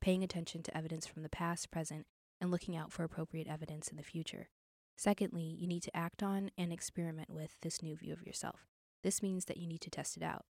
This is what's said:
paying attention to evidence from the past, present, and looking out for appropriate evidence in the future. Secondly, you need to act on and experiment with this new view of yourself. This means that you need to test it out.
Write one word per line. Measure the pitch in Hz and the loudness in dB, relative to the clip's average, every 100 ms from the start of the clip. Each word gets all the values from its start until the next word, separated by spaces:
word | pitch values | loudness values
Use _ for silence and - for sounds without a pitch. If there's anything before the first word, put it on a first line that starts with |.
paying | 190 185 | 6 6
attention | 190 175 165 165 | 4 0 -2 -4
to | 165 160 | -2 -2
evidence | 160 160 - | -2 -2 -4
from | - | -6
the | 156 | -6
past, | - 170 170 - | 0 2 2 0
present, | 165 156 156 - _ _ _ | -2 -2 -4 -8 _ _ _
and | 180 | 2
looking | 175 - 165 | 2 2 -2
out | 156 | -2
for | - | -2
appropriate | 165 - 160 160 156 | -2 0 -2 -2 -2
evidence | 156 156 151 - | -4 -4 -6 -6
in | 156 | -8
the | |
future. | - 165 160 - - _ _ _ _ - | -6 -4 -2 -4 -10 _ _ _ _ 2
Secondly, | 208 202 196 170 | 4 6 4 2
you | 160 165 175 | -2 0 0
need | 175 | 0
to | - 170 | 0 0
act | 170 - | 0 0
on | 196 196 196 - | 2 2 0 0
and | 175 | 0
experiment | 170 - - 170 160 160 | 0 -2 -2 0 -2 -6
with | 160 156 - | -6 -6 -4
this | 165 - | -4 -2
new | 160 156 | -2 -4
view | 156 | -4
of | 160 | -6
yourself. | - - - - - _ _ _ | -6 -4 -4 -6 -12 _ _ _
This | 185 - | 2 4
means | 196 185 - | 4 2 0
that | - | -2
you | 170 | -4
need | 165 | -4
to | - | -4
test | - 139 - | -4 -4 -2
it | |
out. | 160 - - | -2 -2 -6